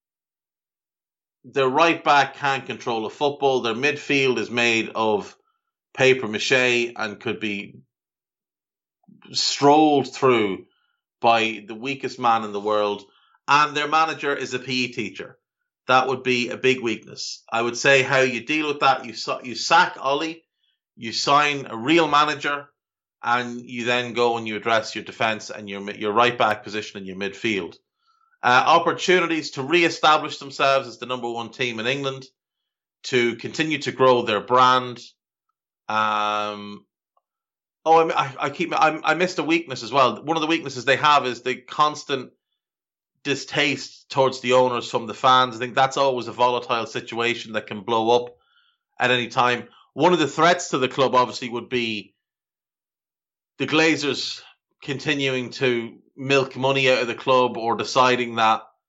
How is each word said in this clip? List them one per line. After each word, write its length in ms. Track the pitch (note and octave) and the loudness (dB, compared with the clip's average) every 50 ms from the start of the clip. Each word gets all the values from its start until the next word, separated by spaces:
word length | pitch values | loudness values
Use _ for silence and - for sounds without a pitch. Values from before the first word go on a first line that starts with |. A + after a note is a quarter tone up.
| _ _ _ _ _ _ _ _ _ _ _ _ _ _ _ _ _ _ _ _ _ _ _ _ _ _ _ _ _ | _ _ _ _ _ _ _ _ _ _ _ _ _ _ _ _ _ _ _ _ _ _ _ _ _ _ _ _ _
their 260 | B2+ - C3+ C3+ C3 | -4 0 2 2 2
right 340 | B2+ D3+ E3 E3+ D#3+ - - | 4 4 4 4 4 2 2
back 320 | D#3+ D3 C#3 C3 - - | 4 4 4 4 2 -2
can't 300 | - D3+ C#3 C3+ C3 B2+ | -4 -2 -2 -2 -2 -4
control 400 | C3 A2+ G#2+ - B2+ A#2 A2 A2 | -8 -10 -8 -6 -4 -4 -4 -4
a 40 | - | -6
football. 500 | - - D3+ C#3+ - - C#3 C3+ C3 B2+ | -4 -2 -2 -2 -2 2 2 2 2 2
Their 140 | A#2 A#2 A2 | 0 -2 -2
midfield 640 | A#2 C3+ D3 C#3+ C#3+ - - C#3+ C#3 C3+ C3 B2 A2+ | 0 -2 -2 -2 -2 -4 -2 0 0 2 2 0 0
is 120 | G#2+ - | -2 -4
made 380 | A#2 B2 A#2 A#2 A2+ A2+ G#2 - - | -2 0 2 2 2 0 -2 -2 -2
of 420 | - A2+ A2 G#2+ G2+ F#2+ F2+ - _ _ _ _ _ _ _ _ _ _ _ _ | -2 0 2 2 0 -2 -6 -14 _ _ _ _ _ _ _ _ _ _ _ _
paper 320 | - C3 C3 C3 C3 B2 G#2 | 2 4 4 4 4 0 -4
mache 680 | G#2+ G2+ - - C3+ B2+ B2+ B2 A#2+ A#2+ A#2+ A#2 A#2+ | -6 -4 0 0 2 2 4 2 2 2 0 -2 -4
and 240 | G#2+ G#2+ G#2+ G2+ F#2+ | -6 -8 -8 -8 -8
could 200 | - A#2 G#2 - | -6 -6 -6 -4
be 400 | A2 G#2+ G2+ G2+ G2 - B2 B2+ _ _ _ _ _ _ _ _ _ _ _ _ _ _ _ _ _ _ _ _ _ _ _ _ _ _ - _ - - | -6 -6 -8 -8 -10 -14 -18 -20 _ _ _ _ _ _ _ _ _ _ _ _ _ _ _ _ _ _ _ _ _ _ _ _ _ _ -20 _ -20 -8
strolled 800 | - - - - - - C#3 C#3+ C#3+ D#3 D#3 D3+ D3 C#3 C3 C3 - | -6 -4 -2 -2 -2 4 6 6 6 8 6 6 4 2 0 -2 -4
through 520 | - C3+ C3 B2 A2+ G#2+ G2 F#2 F2 - _ _ _ _ _ _ _ _ _ _ _ | 0 2 4 4 4 2 0 -2 -6 -10 _ _ _ _ _ _ _ _ _ _ _
by 420 | - A#2 A2+ A2+ A2 A2 A2 G#2 G#2 G2 | 2 4 4 4 2 0 -4 -8 -12 -14
the 80 | A2+ | -14
weakest 440 | G#2+ A#2 C#3 C#3 C3+ - B2 - - | -10 -8 -8 -8 -6 -8 -10 -8 -2
man 240 | B2 A#2 A2+ A#2 A2 | 0 0 2 0 0
in 80 | G#2+ | -4
the 80 | G2+ G2+ | -8 -6
world. 440 | G2+ G#2+ G#2+ G#2 G#2 G2+ G2+ G#2 - _ _ _ _ _ _ _ _ - | -2 -2 0 0 0 0 -2 -4 -8 _ _ _ _ _ _ _ _ 2
And 300 | C#3+ D3 D3+ D3 C#3+ D3+ | 4 4 4 2 0 -4
their 100 | D3 D3 | -4 0
manager 480 | D#3 D#3+ D#3+ D#3 D3+ C#3 D3+ C#3+ C#3+ | 2 0 0 0 -2 -6 -4 -4 -4
is 200 | - C3 A2 B2 | -4 -6 -6 -6
a 40 | B2 | -8
P 260 | B2 C3+ B2+ B2+ B2 | -6 -6 -4 -4 -4
E 20 | A#2+ | -4
teacher. 460 | A#2+ B2 G#2+ F#2+ - - F2 - - _ _ _ _ _ _ _ _ _ _ - | -6 -8 -10 -8 -10 -12 -14 -16 -16 _ _ _ _ _ _ _ _ _ _ 2
That 200 | B2+ C3 - C3 | 2 2 4 2
would 160 | C3 C3 B2+ | -4 -4 -2
be 260 | B2+ B2 A#2+ A#2+ - | -2 0 0 -2 -4
a 80 | G#2+ G#2 | -6 0
big 240 | A2 C3 C3 B2+ | 0 0 2 2
weakness. 640 | A#2 A#2 A2 A2 - - - - - - - - _ - | -2 -4 -4 -6 -8 -16 -14 -12 -12 -12 -12 -14 _ -6
I 100 | - A#2 | -4 -2
would 160 | A#2 A#2+ A#2 A#2 | -2 -2 -4 0
say 240 | - C#3+ C#3 C3+ | 2 4 4 4
how 200 | B2 A#2+ C#3 C3 | 4 2 2 2
you 220 | C3 C3 A#2+ A#2 - | 2 2 0 -4 -6
deal 240 | - D3+ D#3 D#3 D3 | -4 -4 -2 -2 -4
with 120 | C#3+ D3 | -4 0
that: 260 | D3 - E3 D#3+ C3+ | 0 0 0 0 -4
you 80 | A#2 G#2+ | -10 -12
sa-, 280 | - - D3 C3 - B2 | -10 -8 -8 -8 -8 -8
you 100 | B2+ A2+ | -10 -10
sack 440 | - - - E3+ E3+ F3+ - - - | -8 -2 2 4 4 4 2 -2 -4
Ollie, 440 | - C3 C#3 D3 D#3+ D#3+ E3 - _ _ _ _ _ _ _ _ _ _ _ | -2 -2 -2 -2 -2 -6 -8 -12 _ _ _ _ _ _ _ _ _ _ _
you 160 | - A#2+ A2+ | -14 -12 -8
sign 560 | G#2 - - D3+ C#3+ D3 D3 D3 C#3+ C#3 C3 - | -6 -4 0 2 4 4 4 2 0 -4 -6 -10
a 80 | A2+ A2+ | -10 -6
real 300 | A2+ C#3 D#3+ E3+ D#3+ D3 | 0 2 4 4 4 4
manager, 640 | D3 D3 D3+ D3+ D3 C#3 - D3 C#3+ C#3+ - - _ _ _ _ _ _ _ _ _ _ | 4 4 4 2 0 -4 -4 -4 -4 -4 -8 -14 _ _ _ _ _ _ _ _ _ _
and 400 | - A#2 A#2+ B2 B2 A#2+ A#2+ A#2+ | -2 0 0 0 0 -4 -8 -12
you 240 | - - B2+ A#2+ A#2 | -12 -12 -10 -6 -2
then 280 | B2 B2 B2 A#2+ A#2+ G#2+ | 0 0 0 -2 -2 0
go 240 | A#2 A#2+ A#2+ A#2 A#2 | 2 2 2 2 0
and 100 | A2+ A2 | -4 -6
you 80 | G#2+ | -8
address 400 | G#2 G2+ A#2 A2+ A2 A2 - - | -4 0 2 2 2 0 -2 -8
your 80 | A2 G2+ | -10 -10
defence 480 | - - - A#2+ A2 A2 G#2 - - | -10 -6 -2 -2 -2 -2 -4 -8 -12
and 180 | - - G#2+ G2+ | -14 -12 -12 -10
your 120 | G2 G2+ | -10 -8
mi-, 180 | G2 G#2 G2+ - | -8 -10 -8 -6
your 120 | G#2+ G#2 | -4 0
right 240 | G2+ A#2 A#2+ A#2+ A#2+ | 2 4 4 4 4
back 280 | A#2+ A#2+ G#2+ G#2+ - - | 2 0 0 0 -2 -6
position 340 | G#2+ G2+ G#2+ G#2 - - G#2+ | -8 -8 -8 -8 -8 -12 -14
and 80 | F#2+ | -12
your 120 | F#2+ F#2 F#2+ | -12 -10 -8
midfield. 580 | G2+ G2 F#2+ - - A2+ G#2+ F#2+ E2+ E2 - _ _ _ _ _ _ _ _ _ _ _ _ _ | -8 -8 -8 -4 -4 -2 -2 -2 -4 -6 -12 _ _ _ _ _ _ _ _ _ _ _ _ _
Uh, 220 | - B2 B2 B2+ - - | 2 4 4 4 6 6
opportunities 840 | D#3+ E3+ - E3+ C#3+ - - F#3 F3+ F#3 E3+ E3 E3 D#3 C#3 - | 4 4 4 2 -2 -2 0 2 2 2 2 0 -2 -4 -4 -6
to 120 | - C#3+ C3 | -8 -8 -4
re-establish 760 | C3+ E3 F3 E3+ D#3+ - - - D#3 D#3 D#3 D3+ C#3+ - - | 0 2 2 2 2 0 2 4 4 4 4 2 -4 -8 -12
themselves 500 | C#3+ C#3 C3+ - D3 C#3 C3+ C3+ B2 A#2+ | -14 -14 -4 0 2 2 2 2 0 -4
as 100 | A2+ - | -10 -14
the 60 | A#2+ A#2 | -10 -8
number 220 | B2+ B2 A#2+ A#2+ | -8 -6 -6 -6
one 200 | A#2 A#2 A#2 A2 | -6 -6 -8 -10
team 300 | - - C3 B2 A2+ A2+ | -6 -6 -6 -4 -4 -4
in 80 | A2 B2 | -2 -2
England, 380 | C3+ C#3+ C#3 C3+ C3 C3 - - _ _ _ _ _ _ _ _ _ _ _ _ _ _ - | -2 -2 -4 -6 -8 -8 -14 -20 _ _ _ _ _ _ _ _ _ _ _ _ _ _ -8
to 320 | - G3+ - A#2+ A#2+ A2 | -2 0 2 2 2 -2
continue 440 | - - C3 - - D#3+ D#3 D3+ C#3 | -4 -8 -8 -4 -4 -2 -2 -2 -4
to 120 | - B2+ | -4 -6
grow 320 | - - C3 C3 B2+ B2 A2+ | 0 2 4 4 4 4 2
their 180 | A2 G#2+ G2+ | 0 -2 -2
brand. 580 | F#2+ - B2 B2+ B2+ B2+ B2+ B2+ B2 B2 A#2+ A2 - - _ _ _ _ _ _ _ _ _ _ _ _ _ _ _ - | 0 2 4 6 6 6 4 4 0 -4 -10 -14 -18 -20 _ _ _ _ _ _ _ _ _ _ _ _ _ _ _ -4
Um, 960 | G#2+ G#2+ G#2+ G#2+ G#2+ G#2+ G#2 G#2 G#2+ G#2+ G#2 G#2 G#2 G#2 G#2 G2+ G2+ G2 - _ _ _ _ _ _ _ _ _ _ _ _ _ _ _ _ _ _ _ _ | -2 0 0 0 0 0 -2 -2 -2 -2 -4 -4 -6 -10 -12 -14 -16 -18 -20 _ _ _ _ _ _ _ _ _ _ _ _ _ _ _ _ _ _ _ _
oh, 240 | D#3+ E3 E3 E3 E3+ | 4 4 4 4 4
I, 140 | - - C3+ | 0 -2 -2
I, 120 | C3+ B2+ - | -4 -6 -6
I 100 | D3 C#3+ | -6 -6
keep, 220 | C#3+ - - - D#3 | -4 -4 -4 -4 0
I, 260 | C3 D3 D#3 D3+ D3+ - | 2 2 2 2 0 -2
I 100 | - D#3 | -2 0
missed 240 | E3 F#3 F3+ - - | 0 0 -2 -2 -4
a 40 | D3 | -2
weakness 400 | D3 E3 E3+ E3+ C3 C3 A#2 A#2 | -2 -2 -2 -2 -6 -10 -10 -10
as 80 | G#2+ | -2
well. 320 | B2 C#3 C3 A#2+ A2 G2 - | 2 2 2 2 2 -2 -6
One 140 | C#3+ E3 D#3+ | -4 -4 -2
of 40 | |
the 60 | D3+ D#3 | 0 -2
weaknesses 380 | E3 E3 - C#3 - B2 A2+ | -2 -2 -4 -8 -10 -6 0
they 100 | C3+ C3 | 0 0
have 300 | B2 - D3+ D3 C#3+ B2+ | 2 4 4 4 4 2
is 160 | B2+ A#2+ A#2 | 0 -6 -4
the 140 | - B2+ B2 | -6 -6 -6
constant 760 | - - - - - D3+ D3+ D3 D3 - - C#3+ B2+ B2 E2+ _ _ _ _ _ _ _ _ _ _ _ _ _ _ _ _ _ _ _ | -6 -8 -10 -2 0 0 0 0 -4 -6 -6 -6 -6 -6 -12 _ _ _ _ _ _ _ _ _ _ _ _ _ _ _ _ _ _ _
distaste 840 | C#3 C3+ C3+ - - - D3+ D3+ D3 C3+ B2+ - - - - _ _ | -4 -4 -4 -6 -4 -2 0 0 0 -2 -4 -8 -14 -18 -20 _ _
towards 320 | - C#3 C3+ B2+ B2+ - | 0 2 2 2 0 -2
the 120 | - B2 B2+ | 0 4 4
owners 380 | B2+ B2+ B2 A#2+ A#2+ A#2 - | 4 4 4 2 -2 -6 -4
from 160 | - B2 A2+ G#2+ | -6 -6 -6 -6
the 80 | G#2 | -8
fans. 400 | - - C3 B2+ B2+ B2+ B2 A2+ | 0 4 4 6 6 4 2 0
I 40 | A2+ | -6
think 140 | B2+ B2 A2 | -8 -4 0
that's 240 | C3+ C#3+ D3+ - D3 | 2 2 2 2 0
always 300 | C#3 C#3 B2+ B2 A2 A2+ | 0 0 0 -2 -6 -8
a 40 | |
volatile 540 | G#2 A2 B2 B2 B2 A#2+ - - B2 A#2 A2+ | -2 0 0 2 2 -2 -2 -2 -2 -4 -4
situation 680 | - - B2 - - A#2 A2+ A#2 A#2+ A#2 A#2 - A2 A2 | -4 -8 -10 -10 -8 -6 -2 -2 -2 -2 -4 -8 -8 -8
that 120 | G#2+ - | -8 -8
can 160 | - A2 G#2 | -8 -12 -10
blow 300 | F#2+ A#2 A#2 A2+ A2 A2+ | -6 -2 0 0 2 4
up 260 | A#2+ B2 B2 - - _ _ _ _ _ _ _ _ _ _ _ _ _ | 2 2 2 -2 -12 _ _ _ _ _ _ _ _ _ _ _ _ _
at 100 | B2 B2 | 0 2
any 200 | B2+ B2 A#2+ G#2 | 2 0 -2 -2
time. 380 | - C3+ B2 B2 A#2+ A2+ G2+ - _ _ _ _ _ | 0 0 2 2 0 -2 -4 -12 _ _ _ _ _
One 200 | B2+ D3 F3+ F3+ | 2 2 4 4
of 60 | D#3+ | 4
the 80 | D3 C3+ | 0 -2
threats 420 | - D#3+ D#3 F3 F3+ F3 - - | 2 2 4 4 4 2 0 -4
to 80 | - C#3+ | -2 -2
the 100 | B2+ B2 | -2 -2
club, 280 | - C#3+ C3+ A#2+ A#2 | 0 0 0 2 4
obviously, 340 | B2 B2 A2 G#2 - C3 A#2+ | 2 2 2 -2 -8 -10 -8
would 200 | A#2 A#2+ A2 F#2+ | -8 -10 -8 -4
be 440 | C3 B2 A#2 A2+ A2 G#2 G2 - _ _ _ _ _ _ _ _ _ _ _ _ _ _ _ _ _ _ _ _ _ _ _ _ _ _ _ _ _ _ | -4 -4 -2 -4 -6 -8 -10 -14 _ _ _ _ _ _ _ _ _ _ _ _ _ _ _ _ _ _ _ _ _ _ _ _ _ _ _ _ _ _
the 80 | C#3 | -4
Glazers 800 | - C#3+ D#3 D#3+ E3 D3+ - C#3+ C#3+ B2 - - - - - - - _ _ _ _ _ _ - | 0 2 4 4 4 2 2 0 -2 -2 -4 -6 -8 -10 -12 -16 -20 _ _ _ _ _ _ -10
continuing 640 | - C#3 B2+ - D#3 D3 C#3+ C#3 C3+ C3 B2+ B2 A2+ | -8 -8 -6 -4 -4 -2 -2 -2 -2 -2 -2 -4 -6
to 460 | - - C#3 B2+ A#2+ A#2 A2+ A#2 - - _ _ _ - | -6 -2 0 0 0 0 -4 -6 -12 -18 _ _ _ -12
milk 380 | C3+ C3+ C#3 C#3 B2+ C3 - | -2 0 2 2 2 0 -4
money 340 | B2 B2+ C3+ C3+ C3+ C3+ C3 | -2 0 0 2 2 4 4
out 120 | B2+ A#2+ | 4 2
of 60 | B2 A#2 | 2 -2
the 80 | A2+ | -4
club 420 | A2+ - C#3 C3 B2+ B2 B2 A2+ A#2 | -6 0 2 4 4 4 2 0 -4
or 180 | A2+ A2+ A2 | -2 -2 -2
deciding 600 | G#2 A#2 - - C3+ B2+ B2+ B2 A#2+ B2 A#2 A#2 | -2 -4 0 2 4 4 4 4 2 0 -4 0
that, 260 | A#2 A2+ A2 A2 - - - _ _ _ | 2 2 2 2 2 -2 -10 _ _ _